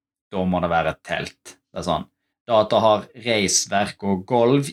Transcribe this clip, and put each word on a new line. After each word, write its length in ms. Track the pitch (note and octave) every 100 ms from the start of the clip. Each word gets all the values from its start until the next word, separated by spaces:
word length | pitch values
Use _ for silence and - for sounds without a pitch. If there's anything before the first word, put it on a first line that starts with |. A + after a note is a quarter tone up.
| _ _ _
Da 120 | G2+
må 160 | F#2 F2+
det 100 | E2+
være 180 | E2 D#2+
et 120 | -
telt. 540 | - - - - - - _
Det 60 | -
er 20 |
sånn, 240 | E2+ D#2+ - _ _ _ -
da 120 | A2+
at 100 | G#2+
det 100 | A2+
har 280 | A2 G#2 - B2
reisverk 880 | A#2 A2 F#2+ - - G2+ G2+ -
og 200 | G2+ F#2+ G2
gulv 420 | B2 A#2 C#3+ C#3